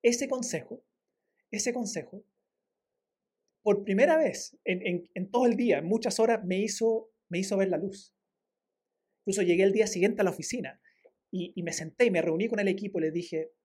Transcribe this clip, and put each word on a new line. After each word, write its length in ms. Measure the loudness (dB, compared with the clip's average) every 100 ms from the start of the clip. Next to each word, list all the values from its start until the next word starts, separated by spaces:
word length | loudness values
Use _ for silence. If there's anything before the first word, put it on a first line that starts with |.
Ese 260 | 4 2 -2
consejo, 560 | -4 -4 -6 -8 -18 _ _ _ _ _ _ _
ese 220 | -4 -4
consejo, 520 | -2 -4 -6 -10 -18 _ _ _ _ _ _ _ _ _ _ _ _ _ _
por 200 | 0 0
primera 340 | 2 4 4 6
vez 400 | 2 -2 -12 _
en, 240 | -6 -4 -2
en, 240 | -4 -6
en 160 | -10 -4
todo 140 | 2 2
el 100 | 2
día, 220 | 2 2
en 80 | 0
muchas 340 | -2 -2 0
horas, 240 | 2 2
me 160 | 0 -2
hizo, 500 | -2 0 0 0 -4 _ _
me 120 | -4
hizo 160 | -2 0
ver 140 | 0
la 60 | 0
luz. 380 | -4 -10 -18 _ _ _ _ _ _ _ _ _ _ _
Incluso 200 | -6 0
llegué 220 | 2 4
el 80 | 4
día 160 | 4 2
siguiente 320 | 2 2 2
a 40 |
la 60 | 0
oficina 500 | 0 -8 -6 -8 -12 _ _ _ _ _
y, 200 | -8 -6 -6
y 60 |
me 80 | -6
senté 320 | -6 -10 2
y 80 | 4
me 100 | 4
reuní 240 | 2 0 0
con 140 | 0
el 80 | 0
equipo 320 | 0 -2 -2
y 20 |
les 100 | -2
dije 380 | -2 -6 -6 -8 _